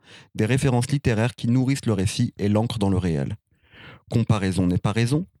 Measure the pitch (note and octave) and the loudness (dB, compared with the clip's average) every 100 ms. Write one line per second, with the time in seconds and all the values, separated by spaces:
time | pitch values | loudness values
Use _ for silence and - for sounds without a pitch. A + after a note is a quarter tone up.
0 | _ - - - G#2+ C3 C#3 A#2+ A#2+ C#3+ | _ -20 -14 -4 0 2 2 0 0 0
1 | C3 G#2+ A#2 - A#2 B2+ B2+ C#3 - G2+ | 0 2 0 -2 0 0 2 0 0 0
2 | F#2+ - A#2+ - G2+ G#2 A#2 A2 G2 F#2 | 0 0 -4 -2 0 0 0 -2 0 0
3 | F2 D2+ C2+ - _ _ _ - - - | 0 -2 -4 -8 _ _ _ -20 -20 -20
4 | - A#2 A2 G#2+ F#2+ F2+ F2+ F2+ G#2+ G#2+ | -4 -2 2 2 0 0 0 0 0 0
5 | A#2 D3+ F#3 _ | 0 0 -4 _